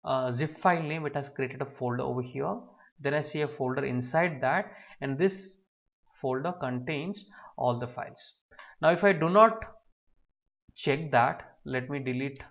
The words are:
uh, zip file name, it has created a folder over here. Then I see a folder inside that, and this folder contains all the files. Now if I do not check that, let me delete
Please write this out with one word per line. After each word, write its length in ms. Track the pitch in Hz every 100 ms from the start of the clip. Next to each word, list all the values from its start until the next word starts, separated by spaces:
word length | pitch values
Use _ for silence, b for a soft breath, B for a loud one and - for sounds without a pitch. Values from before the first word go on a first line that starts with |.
| 127
uh, 260 | 131 127
zip 260 | 123 156 156
file 240 | 185 170
name, 240 | 156 160 147
it 80 |
has 140 | 147 139
created 340 | - 131 -
a 40 | 139
folder 380 | - 123 123
over 180 | 131 123
here. 360 | 123 131 147 220 - B B _
Then 120 | 143
I 80 | 147
see 200 | 147 156
a 80 | 147
folder 340 | 147 127 131
inside 560 | 135 123 123 160 175 143
that, 320 | 131 170 202 B B B
and 160 | 139 135
this 400 | 190 190 - - _ _ _ _ _ _
folder 320 | 135 131 156
contains 720 | 180 131 127 127 151 165 208 - B B B
all 200 | 123 120
the 100 | 123
files. 480 | - - - - _ _ B B B
Now 100 | 160
if 120 | 175
I 80 | 202
do 160 | 175 160
not 320 | 190 226 226 - - _ _ _ _ _ _ _ _ _
check 380 | - - 139 160
that, 460 | 131 123 170 - _ -
let 240 | 127 127
me 100 | 143
delete 420 | 127 123 139 139 -